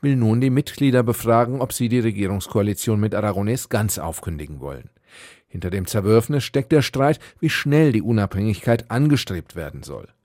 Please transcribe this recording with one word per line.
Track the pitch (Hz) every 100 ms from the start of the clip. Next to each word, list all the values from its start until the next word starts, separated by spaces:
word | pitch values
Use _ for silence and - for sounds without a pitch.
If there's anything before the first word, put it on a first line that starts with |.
will | 143 135
nun | 110 113
die | 131
Mitglieder | 127 147 - 139 127
befragen, | 117 117 117 117 120 135
ob | 127
sie | - 120
die | 123
Regierungskoalition | 113 98 98 98 - 110 104 101 - 107
mit | 107
Aragonés | 104 104 95 101 127 -
ganz | 113 107 -
aufkündigen | 82 85 - 78 73 73
wollen. | 67 67 - _ _ - - - _
Hinter | - 87
dem | 95 90
Zerwürfnis | 110 98 110 - 147
steckt | - 139 135
der | 156
Streit, | 131 131 139 156 - _
wie | 160
schnell | - 143 147 156
die | 110
Unabhängigkeit | 101 113 98 95 107 101 - 117 117
angestrebt | 117 147 143 - 92 76 85
werden | 76 69
soll. | - 65 50 _